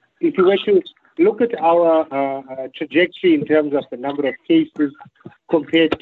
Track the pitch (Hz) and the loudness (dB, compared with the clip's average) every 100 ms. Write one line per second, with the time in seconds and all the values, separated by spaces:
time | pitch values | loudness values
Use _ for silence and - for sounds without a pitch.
0 | _ _ 165 151 180 196 - 196 - - | _ _ -2 2 2 2 2 0 0 -10
1 | _ - 185 208 233 - 160 170 165 160 | _ 0 0 0 -2 0 0 2 2 2
2 | 156 139 139 135 135 131 131 - 151 151 | 0 -4 -4 -6 -12 -12 -12 -12 -4 -2
3 | 175 - 185 156 143 151 147 143 - 123 | -2 0 2 2 2 0 0 -4 -6 -8
4 | 135 143 139 123 - 165 151 - 147 139 | -8 -4 -6 -6 0 0 0 -2 -6 -6
5 | - _ - - - 165 143 160 160 - | -20 _ -20 -20 -4 -4 0 0 0 -2